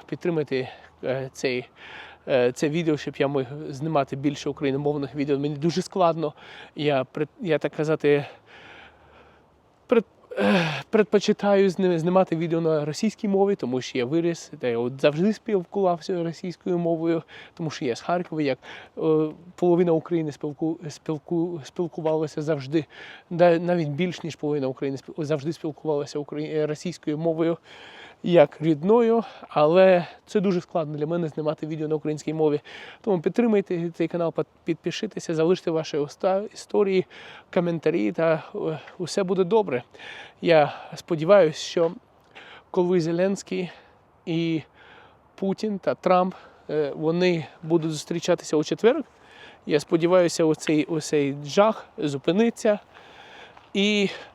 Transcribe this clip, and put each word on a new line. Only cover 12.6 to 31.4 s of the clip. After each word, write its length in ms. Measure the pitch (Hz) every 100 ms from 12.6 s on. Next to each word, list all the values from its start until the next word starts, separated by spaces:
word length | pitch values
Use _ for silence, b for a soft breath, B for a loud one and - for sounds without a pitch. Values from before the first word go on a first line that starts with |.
на 240 | 165 156
російській 440 | 147 147 220 - 208
мові, 260 | 196 196
тому 260 | 202 123 127
що 180 | - 131
я 60 |
виріс, 480 | 123 165 170 165 - 151
та 100 | 127
я 100 | 117
от 220 | 123 135
завжди 320 | 147 151 196
спілкувався 880 | 208 - 202 175 202 190 170 - 180
російською 560 | 165 160 180 165 190 175
мовою, 440 | 170 165 165 165 - B B
тому 160 | - 160
що 140 | -
я 120 | 131 110
з 40 |
Харкова, 420 | - 175 - 156
як, 160 | 143 127 B B B -
е, 20 | 160 156 156 - -
половина 380 | - 180 170 175
України 400 | 160 - 170 156
спілку-, 460 | - 151 143 160 160 151
спілку-, 720 | - - 151 - 170 175 170
спілкувалася 800 | 131 - 170 - 160 156 156 -
завжди, 420 | 151 147 131 160 143 B B B -
да, 280 | 175 175 170
навіть 300 | 175 180 151
більш 340 | 143 180 -
ніж 140 | 160 -
половина 300 | 147 147 131
України 300 | 135 139 135
спіл-, 280 | - -
завжди 280 | 147 151 143
спілкувалася 640 | 156 160 139 156 147 147 151
украї-, 380 | 147 151 151 156
е, 80 | 151
російською 520 | 151 180 - - 151
мовою 400 | 170 160 165 165 B B B B B - 202
як 360 | 170 - -
рідною, 600 | 156 147 180 233 226 226 B B -
але 580 | - 151 180 190 180 151 B -
це 140 | 214
дуже 200 | 196 180
складно 380 | - 180 151 151
для 80 | 151
мене 220 | 175 160
знімати 380 | 151